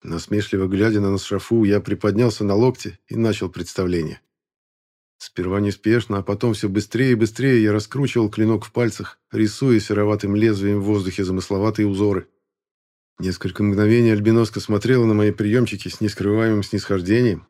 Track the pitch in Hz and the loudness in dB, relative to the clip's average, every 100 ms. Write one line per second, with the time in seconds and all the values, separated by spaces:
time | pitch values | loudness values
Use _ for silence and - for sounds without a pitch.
0 | - 82 - 104 101 101 95 98 110 107 | -8 -10 -4 -4 -2 -2 0 2 2 2
1 | 101 98 - 98 - 117 104 101 - - | 0 -2 -4 -6 0 2 2 2 0 -2
2 | 107 101 123 104 104 101 127 127 - 85 | -2 2 0 0 0 2 2 0 -10 -14
3 | _ 110 113 104 92 87 85 - 92 87 | _ -2 -2 -2 -6 -8 -10 -4 -2 -2
4 | 78 - _ _ _ _ _ _ _ _ | -4 -10 _ _ _ _ _ _ _ _
5 | _ _ - - 90 98 104 98 110 120 | _ _ -16 -8 -4 0 -2 -2 2 2
6 | 110 98 95 104 123 107 107 98 101 113 | 2 -4 -4 -2 -2 -2 -2 -2 -2 -2
7 | 131 117 110 - 135 123 107 107 104 131 | 2 2 0 0 2 4 4 0 -2 -4
8 | 139 123 107 107 110 107 - - 120 - | -2 0 -2 0 0 0 -2 -2 -2 -2
9 | - - _ 110 107 - 135 117 - 104 | -14 -16 _ -2 -2 0 2 2 2 0
10 | 104 104 101 101 113 101 101 101 98 107 | 0 0 0 2 2 2 0 -2 0 0
11 | 95 92 92 92 87 98 107 107 104 98 | -2 -4 -2 -2 -2 -2 0 0 0 2
12 | 104 95 - _ _ _ _ _ _ _ | 0 0 -6 _ _ _ _ _ _ _
13 | _ _ 92 90 - 90 104 101 104 117 | _ _ -6 -6 -8 -2 0 2 4 4
14 | 117 107 104 113 113 - - 107 110 127 | 4 4 4 2 2 -2 -2 -2 2 2
15 | 113 107 107 104 104 120 117 101 90 - | 4 2 2 0 0 2 0 -4 -10 -6
16 | 107 - 98 107 113 107 98 101 - 98 | -6 -2 0 2 2 0 -2 -6 -2 -4
17 | 90 113 123 85 - | 0 2 2 0 -8